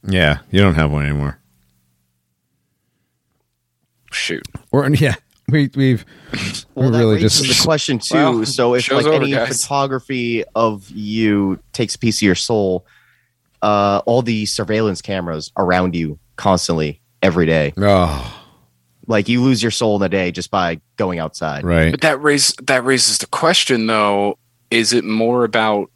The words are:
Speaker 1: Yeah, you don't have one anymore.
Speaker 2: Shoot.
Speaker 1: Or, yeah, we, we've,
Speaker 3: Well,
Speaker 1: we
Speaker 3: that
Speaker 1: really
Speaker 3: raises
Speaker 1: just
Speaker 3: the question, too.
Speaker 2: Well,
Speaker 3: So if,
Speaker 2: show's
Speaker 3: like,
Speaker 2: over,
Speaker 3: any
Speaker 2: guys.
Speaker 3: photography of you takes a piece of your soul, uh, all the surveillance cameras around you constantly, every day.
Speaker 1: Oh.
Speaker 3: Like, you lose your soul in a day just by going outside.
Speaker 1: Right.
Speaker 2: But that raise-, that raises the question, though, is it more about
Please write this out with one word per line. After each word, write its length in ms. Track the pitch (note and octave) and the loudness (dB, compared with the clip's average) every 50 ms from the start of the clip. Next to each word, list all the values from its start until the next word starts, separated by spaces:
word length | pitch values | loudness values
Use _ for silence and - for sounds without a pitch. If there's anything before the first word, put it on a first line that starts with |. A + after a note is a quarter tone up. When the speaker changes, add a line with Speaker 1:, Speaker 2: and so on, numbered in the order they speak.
| - G2 | -4 0
Speaker 1:
Yeah, 320 | G2 F#2 F2 D2+ D2 D2 - _ | 2 2 4 4 2 0 -4 _
you 100 | - F#2 | 2 4
don't 140 | G2+ F#2+ E2 | 4 4 4
have 160 | D#2 D#2 D2 | 2 2 0
one 140 | D2 D2 D2 | 0 -2 -2
anymore. 340 | C#2+ D2 D2 C#2+ C#2+ C#2+ _ _ _ _ _ _ _ _ _ _ _ _ _ _ _ _ _ _ _ _ _ _ _ _ _ _ _ _ _ _ _ _ _ _ _ _ _ _ _ _ _ _ _ _ _ _ _ _ _ _ _ _ _ _ _ | -2 -2 -2 -4 -4 -6 _ _ _ _ _ _ _ _ _ _ _ _ _ _ _ _ _ _ _ _ _ _ _ _ _ _ _ _ _ _ _ _ _ _ _ _ _ _ _ _ _ _ _ _ _ _ _ _ _ _ _ _ _ _ _
Speaker 2:
Shoot. 320 | - - - - - - - - - - _ _ | -10 -8 -6 -6 -6 -8 -8 -14 -18 -18 _ _
Speaker 1:
Or, 160 | - - C#3 C3+ | 0 0 2 2
yeah, 260 | D3+ - D3+ C3+ G#2 - _ _ _ _ _ - | 2 2 2 2 0 -2 _ _ _ _ _ 0
we, 220 | A#2+ D#3 C#3+ C3+ - | 0 2 0 0 0
we've, 300 | C3+ C#3 C3 B2 G#2 - _ - - - - - - G2 G2 - - - _ _ | 0 2 2 2 0 -2 _ -20 -20 -18 -12 -10 -8 -8 -8 -8 -10 -14 _ _
Speaker 3:
Well, 120 | - C3 C3 | -2 0 2
Speaker 1:
we 20 | |
Speaker 3:
that 60 | A2+ A#2+ | 2 4
Speaker 1:
really 180 | A#2 A2 G#2+ | 4 4 4
Speaker 3:
raises 260 | G2 - G#2+ - - C3+ C3 | 4 2 2 2 2 0 0
Speaker 1:
just 120 | B2+ - | 0 0
Speaker 3:
the 60 | - | 2
question, 340 | E3 D#3+ D3+ - - C#3+ A2+ | 2 0 0 0 -2 -4 -4
too. 160 | - - - | -4 -2 0
Speaker 2:
Well, 300 | A2 - - B2 A2+ A2 | 2 2 2 2 0 -2
Speaker 3:
So 280 | - B2+ A#2 B2 A#2+ B2 | -2 0 0 2 2 2
if, 80 | B2 A#2 | 2 0
Speaker 2:
show's 200 | - C3+ C#3+ - | 0 0 2 2
Speaker 3:
like, 100 | D3+ D#3 | 2 2
Speaker 2:
over, 100 | D3+ C#3+ | 2 0
Speaker 3:
any 80 | C#3 C#3 | 0 0
Speaker 2:
guys. 280 | B2 A#2 B2 C3+ B2+ | -2 -2 -2 -4 -4
Speaker 3:
photography 800 | - - C#3+ C#3 C#3 C3+ - - - _ C#3+ B2+ A#2+ A#2+ A#2 A2+ - - _ | -4 -2 -2 -2 -2 -2 -4 -6 -6 _ -6 -4 -2 -2 -2 -2 -4 -4 _
of 340 | A2 A#2 A2+ G#2+ G2+ F#2+ G2+ | 0 0 0 0 -2 -10 -16
you 680 | - G#2+ G#2+ G#2 G#2+ A2 A2+ G#2+ G#2 G2+ G2+ F#2+ F#2 - _ _ _ | -14 -10 -8 -6 -2 0 2 2 4 2 2 0 -2 -4 _ _ _
takes 220 | - A#2+ G2+ - | -6 -4 -4 -4
a 40 | - | -2
piece 180 | - A#2+ - - | -2 -2 0 2
of 20 | - | 2
your 120 | G2+ F2+ | 2 2
soul, 500 | - - - A#2+ G#2+ G2+ F#2+ F#2 F#2 - _ _ _ _ _ _ _ _ _ _ _ _ _ _ _ | 2 0 -2 0 0 0 0 -2 -2 -6 _ _ _ _ _ _ _ _ _ _ _ _ _ _ _
uh, 400 | - G#2 G#2 G2+ G2+ G2+ G2+ G2+ - | -2 0 2 2 2 2 2 0 0
all 160 | - A#2 B2 | 2 0 0
the 240 | B2 A#2 A#2 G#2+ G#2+ | 2 0 -2 -2 -2
surveillance 560 | G2+ - - G#2+ E2+ G#2+ G#2+ A2+ G#2+ F#2+ - | -4 -4 -6 -4 -2 0 0 0 0 -2 -4
cameras 500 | - - G2+ F#2+ F2 E2+ D#2+ D#2 C#2+ - _ - | -6 -6 -6 -6 -4 -6 -6 -8 -8 -10 _ -2
around 380 | F#2+ F2+ F2+ F#2 F#2 F#2 E2+ | 0 2 2 2 2 0 -2
you 220 | E2+ E2 D#2 D2+ D2+ _ _ _ | -2 -4 -4 -6 -10 _ _ _
constantly, 680 | - - G#2 F#2+ F2 - - F2 D#2+ D2+ D2+ - _ _ _ _ _ | -4 0 2 2 2 2 -2 -2 -2 -2 -4 -6 _ _ _ _ _
every 240 | - F#2+ E2 F#2 E2+ | -2 0 2 2 2
day. 280 | D#2 D#2+ D#2+ D2+ C#2+ - - | 2 2 2 0 -2 -2 0
Speaker 1:
Oh. 640 | G2+ G2+ G2 F#2 F2 E2 D2+ C#2 B1+ A1+ - - - - _ _ _ _ _ _ _ _ _ _ - - | 2 4 4 4 2 0 -2 -6 -8 -12 -14 -18 -20 -20 _ _ _ _ _ _ _ _ _ _ -6 -2
Speaker 3:
Like, 200 | A2+ G#2+ G2 G#2+ | -2 -2 0 0
you 120 | A#2+ B2 | 0 2
lose 200 | B2 C3+ C3 A2 | 2 2 2 2
your 100 | A2 A#2 | 0 -4
soul 240 | G#2 - A#2+ A2 G#2 G2+ | -2 -2 0 0 0 0
in 40 | |
a 80 | G2 F#2 | 0 0
day 220 | F2 G2 F#2 F2 | 0 -2 -2 -2
just 180 | E2 - F2 - | -4 -6 -8 -4
by 320 | - G2 F#2 E2+ E2 D#2+ _ _ _ - | -2 -2 -2 -2 -4 -6 _ _ _ -4
going 220 | G#2+ F#2 F2+ E2 | -4 -4 -2 -4
outside. 440 | D#2+ D#2 _ - E2+ D#2 C#2+ C#2+ D#2 | -6 -8 _ -8 -8 -6 -6 -6 -2
Speaker 1:
Right. 280 | F2 E2+ E2 D#2+ D#2+ | 0 2 2 4 2
Speaker 2:
But 100 | - - | 2 2
that 200 | - D#3+ D3 C3+ | 0 0 0 2
raise-, 340 | D3 D3+ C#3+ C#3+ C#3 - - - - | 0 0 2 2 0 -2 -2 -4 -4
that 200 | - C3+ B2+ A#2+ | 0 0 0 2
raises 360 | B2+ C3+ B2 - - - - | 2 0 2 2 0 -2 -2
the 80 | - - | -4 -6
question, 580 | - - - D#3+ F#3 - - - C3 A#2 A2 A2 | -6 0 0 2 2 2 2 0 0 0 0 0
though, 500 | A2+ A2 G#2+ G#2 G2+ G2+ G2+ G2+ G2 _ _ _ _ _ _ _ | 0 2 2 2 2 0 0 -2 -4 _ _ _ _ _ _ _
is 220 | A2 A#2 A#2 G#2+ A#2 | -2 0 0 2 0
it 100 | A#2+ F#2+ | 0 0
more 400 | G#2+ A2 A2 A2+ A#2 A#2+ B2 A#2+ | 0 -2 -2 0 0 0 0 0
about 480 | A2+ G#2+ A#2 A2 A2 G#2+ G#2 G2 - _ | 0 0 0 0 0 0 -2 -4 -6 _